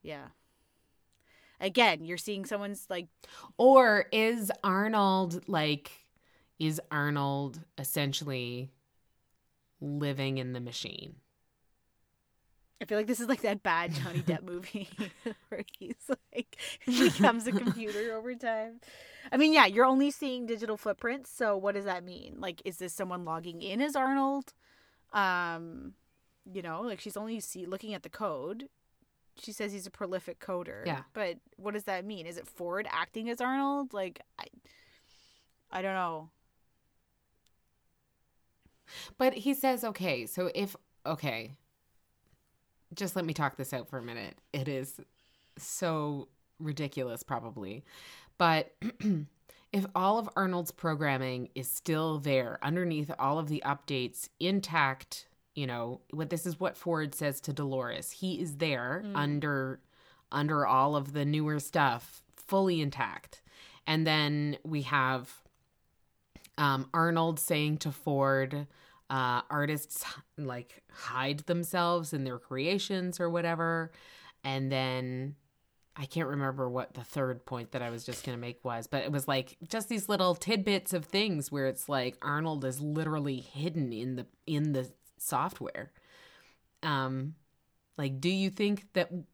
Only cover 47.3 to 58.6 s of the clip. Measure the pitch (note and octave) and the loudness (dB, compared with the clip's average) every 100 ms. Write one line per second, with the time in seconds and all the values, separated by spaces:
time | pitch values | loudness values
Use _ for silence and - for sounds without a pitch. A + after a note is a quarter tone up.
47.3 | B2+ A2+ B2 F#2+ A2+ - - - - - | -6 -4 -8 -8 -10 -14 -20 -20 -20 -20
48.3 | _ E3+ D#3+ - _ A3 - G#3+ E3+ D3+ | _ 4 4 0 _ -6 -2 2 2 0
49.3 | _ _ - _ G3+ G3 F3+ F#3+ A3 G#3+ | _ _ -20 _ -2 0 2 4 4 2
50.3 | - F#3+ F3 E3 - E3 D3+ D3 C3 C3 | 2 2 2 -2 -2 -2 2 2 2 0
51.3 | B2+ B2 - B2+ - - D#3 D#3+ D#3 C#3+ | -2 -6 -6 -6 -4 0 2 2 0 4
52.3 | C3+ A#2+ - C#3 E3+ F3+ D3+ D3 - C3+ | 2 2 -2 0 0 2 0 -2 0 2
53.3 | D3+ D3+ D3+ - C#3+ - C3+ B2 - - | 2 0 -2 0 -4 -2 -2 -2 -6 -12
54.3 | _ F3 G3 F#3+ D#3+ C#3 C3+ - - - | _ 2 2 2 4 4 2 -10 -14 -16
55.3 | _ _ - C3+ A#2+ A#2 B2+ _ D3+ D#3 | _ _ -6 -4 -2 -4 -8 _ -6 -2
56.3 | E3+ F3 E3 F#3 - F3 E3 D3+ - D3 | -2 -2 -2 -2 -2 0 0 0 0 -2
57.3 | C3+ - C#3 C#3+ C3 A#2+ - - - F#3 | -2 -4 -2 0 -2 -2 -6 -8 -4 -4
58.3 | F3+ F3 C#3+ | -2 -4 0